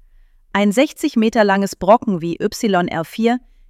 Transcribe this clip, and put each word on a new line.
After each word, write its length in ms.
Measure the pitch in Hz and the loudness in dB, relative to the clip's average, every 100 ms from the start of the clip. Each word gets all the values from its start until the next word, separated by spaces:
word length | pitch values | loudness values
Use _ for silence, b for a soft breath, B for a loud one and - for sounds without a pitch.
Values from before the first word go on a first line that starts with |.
| _ - _ _ _ | _ -20 _ _ _
Ein 200 | 196 208 | -2 0
sechzig 420 | 202 302 - 302 | 2 0 -2 -4
Meter 300 | 233 220 233 | 0 0 2
langes 320 | 208 196 196 - | 2 2 -2 -2
Brocken 440 | 185 233 - 180 | 2 2 2 -4
wie 160 | 170 - | -4 -4
Y 480 | 214 - 226 180 175 | -6 -2 0 0 0
R 160 | 160 | -4
vier 340 | 160 - 226 247 - _ _ | -8 -2 0 -2 -6 _ _